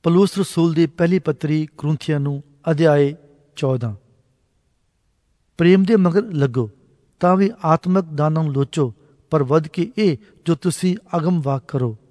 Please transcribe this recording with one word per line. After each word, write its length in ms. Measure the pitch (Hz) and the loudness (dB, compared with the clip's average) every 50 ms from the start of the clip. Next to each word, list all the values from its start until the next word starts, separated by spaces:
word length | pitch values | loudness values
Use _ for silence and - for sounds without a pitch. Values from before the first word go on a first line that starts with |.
| - | 2
ਪੌਲੁਸ 360 | 165 170 185 202 185 - 196 | 4 4 4 4 4 2 -4
ਰਸੂਲ 340 | 190 - - 170 165 170 160 | -6 -2 0 0 0 2 2
ਦੀ 120 | 160 170 | 0 0
ਪਹਿਲੀ 340 | 156 _ - 170 170 185 185 | 0 _ -2 0 0 0 0
ਪੱਤਰੀ 480 | - 160 143 - - 147 156 156 156 147 _ | 0 -4 -4 -4 -4 -2 -2 -2 -2 -6 _
ਕੁਰਿੰਥੀਆਂ 420 | - - 147 156 - - - 156 143 | -6 -4 -4 -4 -2 -2 -4 -2 -2
ਨੂੰ, 240 | 139 143 143 139 - _ _ _ _ 160 | -2 -4 -6 -8 -10 _ _ _ _ -2
ਅਧਿਆਇ 420 | 156 147 170 160 147 147 143 139 151 - - _ _ _ _ _ _ | 0 2 4 4 4 4 2 0 -2 -8 -20 _ _ _ _ _ _
ਚੌਦਾਂ। 400 | - 147 135 131 123 120 113 101 98 _ _ _ _ _ _ _ _ _ _ _ _ _ _ _ _ _ _ _ _ _ _ _ _ _ _ _ _ _ _ _ | -4 -2 -2 -2 -2 -4 -8 -10 -12 _ _ _ _ _ _ _ _ _ _ _ _ _ _ _ _ _ _ _ _ _ _ _ _ _ _ _ _ _ _ _
ਪ੍ਰੇਮ 260 | - 170 175 185 190 196 | 2 4 4 6 4 4
ਦੇ 120 | 185 233 | 4 2
ਮਗਰ 280 | 208 185 175 165 202 233 | 2 2 2 0 0 -2
ਲੱਗੋ, 460 | 226 175 147 143 135 117 131 117 104 - _ _ _ _ _ _ _ _ _ | -2 -4 -2 -2 -2 0 -4 -4 -4 -8 _ _ _ _ _ _ _ _ _
ਤਾਂ 160 | - 180 185 | 0 2 2
ਵੀ 160 | 190 196 196 233 _ - | 2 2 0 -2 _ 0
ਆਤਮਕ 400 | 160 160 170 - 175 185 196 180 | 0 0 0 2 0 -2 -2 -2
ਦਾਨਾਂ 380 | 160 151 143 147 156 156 160 160 | -4 -4 -2 -2 0 0 -2 -2
ਨੂੰ 100 | 151 135 | -2 -2
ਲੋਚੋ, 400 | 139 135 - - 139 131 120 110 _ _ _ _ _ _ _ | -2 -2 -2 -2 -2 -2 -2 -4 _ _ _ _ _ _ _
ਪਰ 140 | - 156 139 | -2 -2 0
ਵੱਧ 240 | 123 147 160 151 | 2 0 0 0
ਕੇ 240 | 156 - - 165 - - | -2 -6 -6 -6 -6 -2
ਇਹ 200 | 214 214 190 147 110 - _ _ _ _ | 0 0 0 0 -2 -8 _ _ _ _
ਜੋ 100 | 165 165 | -4 -2
ਤੁਸੀਂ 420 | - - 180 151 - - 185 180 - _ _ - | 0 -2 -4 -4 -2 -2 -2 -2 -4 _ _ -6
ਅਗਮ 240 | 170 151 175 180 170 | -4 -2 0 -2 0
ਵਾਕ 220 | 139 139 135 131 _ | -2 -2 -4 -4 _
ਕਰੋ। 300 | - - 135 127 120 107 - _ _ | -6 -4 -4 -4 -4 -6 -8 _ _